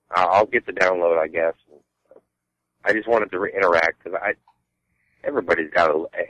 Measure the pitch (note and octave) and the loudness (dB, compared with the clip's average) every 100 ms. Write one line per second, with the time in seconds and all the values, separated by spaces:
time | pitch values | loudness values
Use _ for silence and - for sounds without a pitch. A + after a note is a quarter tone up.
0 | - F2+ F2+ F#2+ G#2+ A#2+ - F#2 F#2 F2+ | -4 0 4 4 2 -2 -4 -2 0 2
1 | E2+ E2 D#2+ E2+ E2 - _ D2 _ _ | 2 2 0 -2 -2 -4 _ -20 _ _
2 | _ - _ _ _ _ _ _ - G#2+ | _ -20 _ _ _ _ _ _ -2 -2
3 | G#2+ A#2 G2+ F#2 G2 G2 F#2+ E2 E2 - | 2 0 0 -4 -4 0 2 4 2 -4
4 | E2+ F#2 G2+ - _ _ _ _ _ _ | -8 -6 -6 -8 _ _ _ _ _ _
5 | _ _ - C#3 E2+ E2+ D#2 F2 E2 D2+ | _ _ -6 -4 -2 -2 -2 0 2 0
6 | E2+ F2 | -4 -8